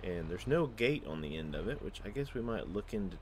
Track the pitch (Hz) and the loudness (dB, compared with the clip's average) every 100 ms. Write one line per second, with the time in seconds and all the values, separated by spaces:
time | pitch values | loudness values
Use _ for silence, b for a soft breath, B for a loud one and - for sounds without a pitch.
0 | 92 87 80 90 - 156 160 110 117 151 | 0 -2 0 -2 2 4 4 4 4 4
1 | - 78 76 78 78 73 87 143 - - | 0 -4 -2 -2 -2 -2 -2 -2 -4 -6
2 | 107 117 139 123 117 110 65 92 104 110 | -6 -4 -2 -2 0 0 0 -2 0 0
3 | 98 82 | 0 -2